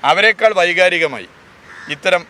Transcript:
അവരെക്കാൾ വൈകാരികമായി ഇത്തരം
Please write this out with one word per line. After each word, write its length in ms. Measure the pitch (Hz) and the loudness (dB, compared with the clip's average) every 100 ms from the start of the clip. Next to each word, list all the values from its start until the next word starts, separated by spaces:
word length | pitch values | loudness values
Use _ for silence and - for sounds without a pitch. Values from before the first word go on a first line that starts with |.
| 135 | 0
അവരെക്കാൾ 440 | 170 214 214 226 196 | 2 2 2 0 2
വൈകാരികമായി 680 | 175 170 180 175 160 123 90 - - - - - - 147 | 0 2 0 0 -4 -6 -14 -20 -20 -20 -20 -20 -14 -6
ഇത്തരം 280 | 190 180 | -2 -2